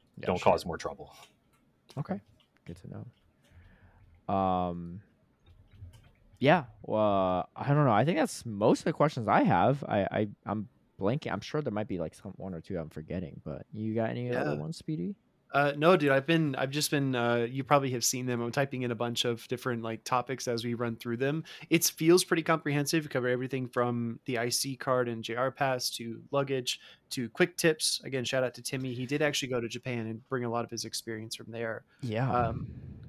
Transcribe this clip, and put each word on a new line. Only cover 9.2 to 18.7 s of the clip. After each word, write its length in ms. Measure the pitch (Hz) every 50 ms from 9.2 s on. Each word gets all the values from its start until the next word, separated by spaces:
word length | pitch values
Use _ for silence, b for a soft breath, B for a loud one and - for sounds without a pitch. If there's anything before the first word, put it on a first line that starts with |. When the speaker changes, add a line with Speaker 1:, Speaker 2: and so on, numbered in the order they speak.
| 110
Speaker 1:
I 160 | 101 113 190 285
have. 400 | 190 104 87 95 120 139 135 -
I, 240 | - - 104 95 -
I, 180 | - 104 110 104 - - -
I'm 240 | - 104 107 101 - _ _ _ _ _ -
blanking. 320 | 92 101 131 156 - -
I'm 100 | - -
sure 200 | - - - 151
there 100 | 147 127
might 160 | 104 104 104
be, 120 | - 98 87
like, 160 | 80 76 -
some, 160 | - - 98 -
one 180 | - 92 95 92
or 60 | 82
two 180 | - - 98 85
I'm 100 | 78 78
forgetting, 520 | - 80 78 - 85 92 87 71 69 - -
but 240 | 78 71 - - _
you 220 | - 107 107 110 107
got 160 | 113 113 117
any 220 | 120 123 123 123
other 240 | 120 127 139 147 147
Speaker 3:
Yeah. 40 | 147
Speaker 1:
ones, 180 | 156 160 165
Speedy? 400 | - - - 156 165 175 202 202 - _ _ _ _ _ - -
Speaker 3:
Uh, 200 | 139 143 143 143
no, 220 | 147 151 170 190
dude, 140 | 165 147 139
I've 140 | 135 135 135
been, 300 | - 165 165 160 147 131
I've 140 | 131 135 135
just 200 | 139 151 147 -
been, 220 | 156 143 139 135 127
uh, 320 | 120 120 120 120 120 117 117
you 160 | 131 135 127
probably 260 | - 147 143 135 131
have 140 | 127 120 -
seen 200 | - - 127 127
them. 140 | 127 123 117
I'm 140 | 120 120 -
typing 300 | 147 135 131